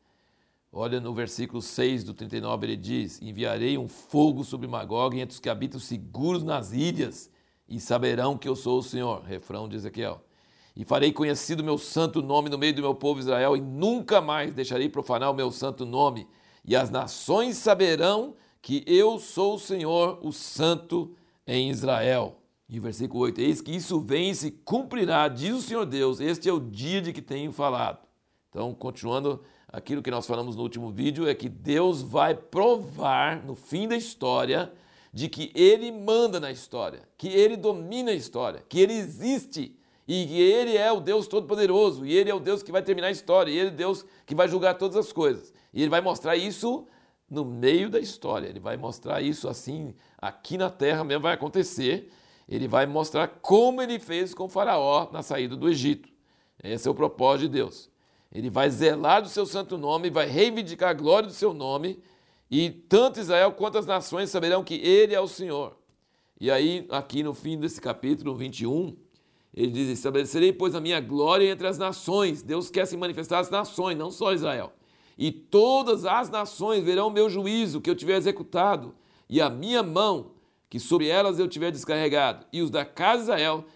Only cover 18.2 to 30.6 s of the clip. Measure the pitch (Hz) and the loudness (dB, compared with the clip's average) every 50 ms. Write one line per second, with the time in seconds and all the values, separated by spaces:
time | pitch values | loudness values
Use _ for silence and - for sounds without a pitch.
18.2 | 240 294 - - _ _ _ _ - - 131 143 - - 175 185 208 220 226 208 | -2 -6 -10 -18 _ _ _ _ -6 -4 -4 -4 2 4 6 6 6 6 2 0
19.2 | - - - 175 190 202 214 208 - - 196 185 160 156 165 170 175 180 170 170 | -6 -8 -2 0 0 0 0 -2 -4 -4 -4 -2 -2 0 2 2 2 2 0 -4
20.2 | - 151 - - - - - - 160 165 170 165 170 - 170 175 165 - - _ | -8 -8 -6 -6 -6 -6 -2 0 2 2 2 0 -2 -4 -4 -4 -4 -6 -12 _
21.2 | _ _ _ _ _ - 123 127 127 135 135 110 131 135 127 113 113 127 131 - | _ _ _ _ _ -4 -2 -2 0 -2 -2 -2 0 0 2 2 2 2 2 2
22.2 | - 95 - - _ _ _ _ _ _ 117 117 107 117 104 104 123 127 - 120 | 0 -2 -8 -14 _ _ _ _ _ _ -12 -8 -8 -8 -6 -6 -6 -4 0 0
23.2 | 127 123 - - 123 147 156 156 - - 160 185 170 - 185 156 139 104 139 156 | 0 0 0 0 0 0 0 0 -4 -6 -6 -6 -4 -2 -2 -2 0 0 0 0
24.2 | 180 190 190 - 156 151 - - _ - - 247 269 262 254 240 190 170 165 151 | 0 0 -2 -2 -4 -6 -8 -10 _ -2 -2 -2 -2 -4 -2 -2 0 2 2 2
25.2 | 151 147 127 117 143 196 240 262 - - 226 233 208 147 127 139 135 131 127 - | 2 2 0 -2 -4 -4 -2 -4 -4 -4 -4 -4 -4 -2 0 0 2 2 0 0
26.2 | 135 156 170 165 165 170 180 160 127 117 101 101 131 156 185 196 175 170 156 151 | -2 -2 -2 0 0 0 0 0 -4 -8 -10 -8 -6 -4 -4 -4 -4 -4 -8 -10
27.2 | 143 - 139 139 147 156 - - 147 143 127 120 120 - - - _ _ _ _ | -10 -10 -8 -8 -8 -8 -6 -2 -2 0 0 0 -2 -4 -6 -8 _ _ _ _
28.2 | _ _ _ _ _ _ _ 95 113 120 120 - - 127 - - - 117 120 135 | _ _ _ _ _ _ _ -8 -8 -8 -8 -8 -10 -12 -10 -8 -6 -4 -4 -2
29.2 | 139 143 139 139 - - _ _ _ - - 113 - - 143 143 - 131 120 120 | -2 -2 -4 -4 -10 -20 _ _ _ -16 -16 -14 -8 -6 -6 -6 -4 -4 -4 -4
30.2 | 110 - 120 117 120 123 113 107 | -4 -4 -4 -4 -4 -6 -6 -6